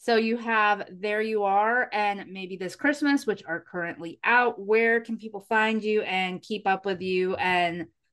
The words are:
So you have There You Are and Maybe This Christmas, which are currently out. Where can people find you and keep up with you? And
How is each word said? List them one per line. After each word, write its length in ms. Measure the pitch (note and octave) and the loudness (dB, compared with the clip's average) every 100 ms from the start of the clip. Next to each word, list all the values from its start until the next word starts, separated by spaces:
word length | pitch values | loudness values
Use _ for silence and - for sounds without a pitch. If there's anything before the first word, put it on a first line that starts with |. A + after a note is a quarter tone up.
| - | 0
So 80 | A3+ | 2
you 220 | A3 A#3 | 2 -2
have 500 | A3+ A3 G#3 G3+ - | 0 2 4 2 -4
There 320 | F3+ G#3 G#3+ | -6 -4 -2
You 220 | A3 G#3+ | 0 0
Are 460 | G3+ G3 A3 B3 - | 2 2 4 2 0
and 400 | G#3+ G#3 G3+ F3 | -2 -2 -2 -8
Maybe 240 | F#3+ F#3 F#3 | -12 -10 -8
This 220 | F#3 - | -8 -2
Christmas, 500 | C#4 D4 C#4+ C#4 A3 | -2 0 2 2 0
which 160 | G3 - | -4 -4
are 140 | E3 | -8
currently 600 | - F3+ E3+ - E3 - | -8 -8 -6 -8 -12 -4
out. 340 | - A#3+ A#3+ G#3 | 2 4 2 0
Where 440 | G3 A3 A3+ A#3 | 2 2 4 2
can 160 | A3+ A3 | -2 -10
people 240 | A3 G3+ | -10 -12
find 420 | - A3 A3 A3 | 0 2 2 0
you 180 | G#3+ G#3+ | 0 0
and 380 | F#3 F#3 F#3 F3+ | 0 -2 -2 -6
keep 240 | - G#3+ G3 | -6 -4 0
up 200 | F#3+ G3+ | 0 -2
with 160 | F#3 | -4
you? 340 | F#3 F#3 F#3 F#3 | -2 0 0 0
And 520 | F#3 F3+ F3 E3+ E3 _ _ | 2 2 2 -2 -10 _ _